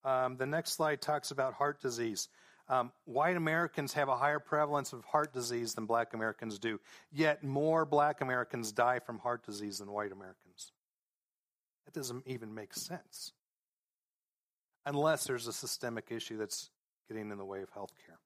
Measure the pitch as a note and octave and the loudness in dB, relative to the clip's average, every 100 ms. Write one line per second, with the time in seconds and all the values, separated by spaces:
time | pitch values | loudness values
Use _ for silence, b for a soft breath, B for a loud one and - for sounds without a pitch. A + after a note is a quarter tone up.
0 | C3+ C3 B2+ B2+ C3 D#3 E3 - D#3 D3 | 2 2 0 -2 -2 -2 -2 0 0 0
1 | - D3+ - C#3 C3 - C#3+ C3 C3 A#2 | -2 -2 -2 -2 -2 0 -2 0 -4 -2
2 | A2+ G2+ - b b b - C3 A#2+ _ | -4 -4 -8 b b b 0 0 0 _
3 | - B2 D#3+ F3+ D#3+ D#3+ E3+ - C#3 D3+ | -6 0 2 2 2 2 0 -2 -4 0
4 | C#3 B2 C#3+ D3 - D3+ D3 C#3+ C3+ B2 | 0 2 2 0 0 0 2 0 -2 -10
5 | - D#3 D3 B2+ A#2+ A#2+ A2+ A2+ G#2+ A#2 | 0 0 0 -4 -4 -4 -4 -6 0 0
6 | A#2 A2+ A2 G#2 A2+ G2+ A2+ G#2+ B B | 0 -2 -4 -4 -8 -4 -4 -6 B B
7 | B D3 D#3 D3 C#3+ C#3 D#3 D#3+ D3+ D3 | B 2 2 2 -2 0 2 2 4 4
8 | D3 D3+ C3 B2+ A#2+ B2 A2 G#2+ B2 B2+ | 4 2 0 0 -2 -4 -4 2 2 2
9 | - A2 B2 A#2+ - G2+ G#2 F#2+ G2+ G#2 | -4 -6 -4 -4 -6 -8 -8 -8 -8 -6
10 | G#2 F#2+ F#2+ F#2 F2+ F2+ - _ _ _ | -6 -8 -16 -20 _ -20 -20 _ _ _
11 | _ _ _ _ _ _ _ _ - - | _ _ _ _ _ _ _ _ -12 -8
12 | B2 B2 C3 B2+ A2 A2 G2+ - - F3 | -6 -8 -8 -8 -8 -10 -10 -10 -8 -10
13 | - - - _ _ _ _ _ _ _ | -12 -14 -16 _ _ _ _ _ _ _
14 | _ _ _ _ _ _ _ _ C#3+ C#3+ | _ _ _ _ _ _ _ _ 8 10
15 | D#3 D#3 - B2 A#2 - - - B2 A2+ | 10 6 2 -2 -2 -6 -4 -4 -2 -4
16 | - A#2 - A2 G#2 - - _ _ _ | -4 -6 -6 -4 -4 -4 -10 _ _ _
17 | _ A2 G#2+ G2+ G2 G2 F#2+ G2+ G2 - | _ -8 -8 -8 -8 -8 -10 -10 -12 -14
18 | - E2+ | -20 -20